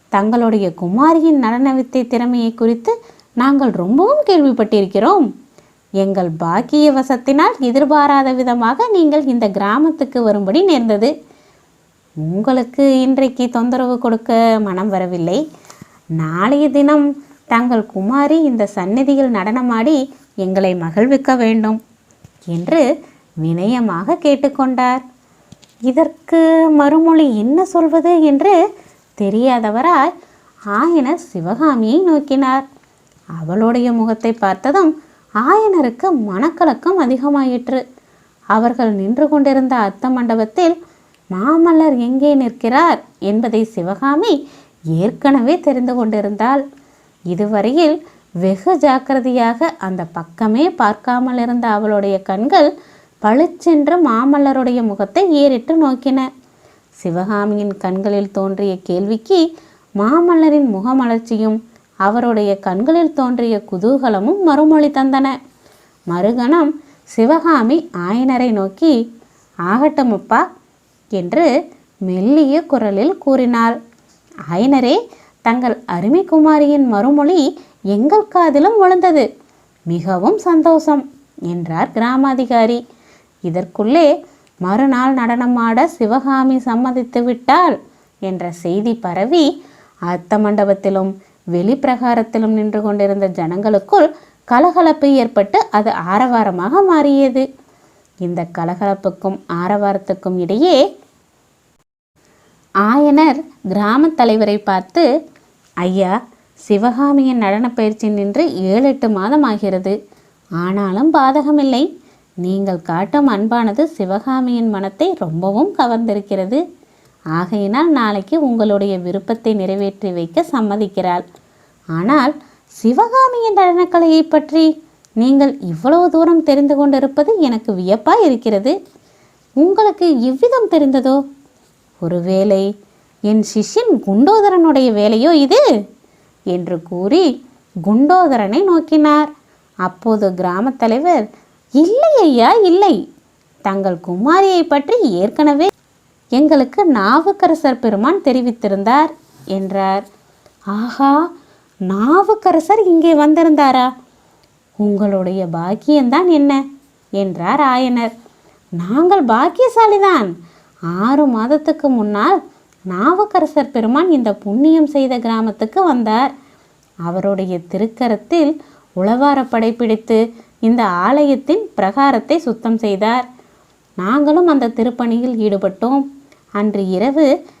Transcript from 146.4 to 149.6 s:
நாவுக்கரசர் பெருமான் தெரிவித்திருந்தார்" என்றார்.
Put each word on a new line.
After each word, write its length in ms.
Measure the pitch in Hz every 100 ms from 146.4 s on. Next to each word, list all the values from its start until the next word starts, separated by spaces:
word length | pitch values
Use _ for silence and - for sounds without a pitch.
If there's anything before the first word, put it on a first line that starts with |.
| 302 294 262 -
நாவுக்கரசர் 920 | 381 247 196 277 330 392 359 320 294 240
பெருமான் 420 | 226 202 240 392
தெரிவித்திருந்தார்" 880 | 294 254 247 226 208 196 196 269 320 - _ _
என்றார். 640 | - 190